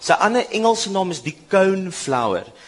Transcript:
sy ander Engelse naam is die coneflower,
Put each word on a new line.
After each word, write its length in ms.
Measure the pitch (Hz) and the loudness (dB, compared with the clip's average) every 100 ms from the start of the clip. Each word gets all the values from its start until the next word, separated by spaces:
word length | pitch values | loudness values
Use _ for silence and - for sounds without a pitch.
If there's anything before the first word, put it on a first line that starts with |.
sy 120 | - 160 | 0 2
ander 300 | 208 240 233 | 2 0 -2
Engelse 380 | 233 226 220 190 | 0 2 0 -2
naam 200 | 196 185 | -2 -2
is 100 | 156 | -4
die 160 | 160 - - | -8 -10 0
coneflower, 960 | 196 190 190 185 - - 127 113 90 - - | 2 4 2 -4 -8 -4 -2 0 -2 -6 -18